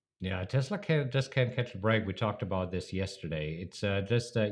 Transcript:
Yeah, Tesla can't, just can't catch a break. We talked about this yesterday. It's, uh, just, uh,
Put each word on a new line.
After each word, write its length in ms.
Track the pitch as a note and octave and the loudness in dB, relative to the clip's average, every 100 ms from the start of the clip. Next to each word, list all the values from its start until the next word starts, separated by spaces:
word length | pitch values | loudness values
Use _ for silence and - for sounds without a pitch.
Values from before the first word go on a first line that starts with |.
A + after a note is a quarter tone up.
| _ _ | _ _
Yeah, 240 | F#2 F#2 F2+ | -4 -2 0
Tesla 320 | C3 C3 G3+ | 0 0 -4
can't, 340 | - D#3 C3 | 2 2 2
just 180 | C3+ C3 | 0 0
can't 240 | - B2 | 2 2
catch 200 | - B2 | 0 -4
a 40 | G2 | 0
break. 280 | A2 A2 F#2+ | 2 4 2
We 80 | |
talked 280 | F#2+ A2 G2+ | 0 -2 0
about 280 | F#2+ F#2+ F2 | -2 0 0
this 200 | F2+ - | -2 -4
yesterday. 680 | F#2+ F#2+ - E2 D#2 D2+ E2 | -2 -4 -4 -6 -4 -4 -6
It's, 240 | G2 - | -8 -4
uh, 160 | G2+ G2 F#2 | 0 0 2
just, 300 | A#2+ - A#2 | 2 2 0
uh, 100 | G#2 | 2